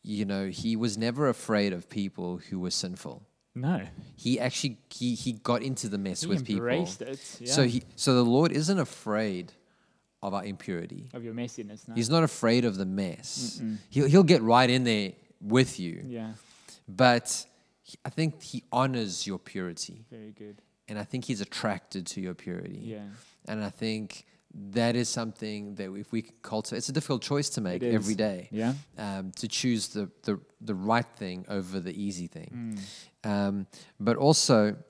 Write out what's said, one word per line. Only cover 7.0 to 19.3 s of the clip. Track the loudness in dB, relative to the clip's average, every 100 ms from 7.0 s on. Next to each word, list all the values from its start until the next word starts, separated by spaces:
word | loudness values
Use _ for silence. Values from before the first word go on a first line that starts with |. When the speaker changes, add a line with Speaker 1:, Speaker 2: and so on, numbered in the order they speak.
Speaker 2:
it, | -10 -10
Speaker 1:
So | -12 -12 0 4
Speaker 2:
yeah. | 4
Speaker 1:
he, | 4 -4 -2
so | 4
the | 6
Lord | 6 6 6
isn't | 2 2 2
afraid | 0 -4 -2 0 0 -4 -8 -16 _ _ _ _ _ _
of | -6
our | -4
impurity. | -6 -8 -6 -6 -6 -12 -12
Speaker 2:
Of | -12
your | -8
messiness, | -6 -8 -8 -12 -14 -8
no. | -2
Speaker 1:
He's | 4
not | 4
afraid | 4 4 4 6
of | 4 0
the | -2
mess. | -2 -4 -6 -10 -8 -8 -6
Speaker 2:
Mm-mm. | -6 -8 -4
Speaker 1:
He'll, | 2 8
he'll | 8
get | 10 6
right | 8 8 8
in | 6
there | 4 2 0 -6 _ _
with | 2 4 4 2
you. | -6 -6 -10
Speaker 2:
Yeah. | -8 -10 -12 -20 -20 -20 -20 -14
Speaker 1:
But | 4 6 6 2 -6 -6 _ _ _
he, | -20 -14
I | -10
think | -2 -2 -2
he | -12 -12 _
honors | 2 2 0 -2 -4
your | -6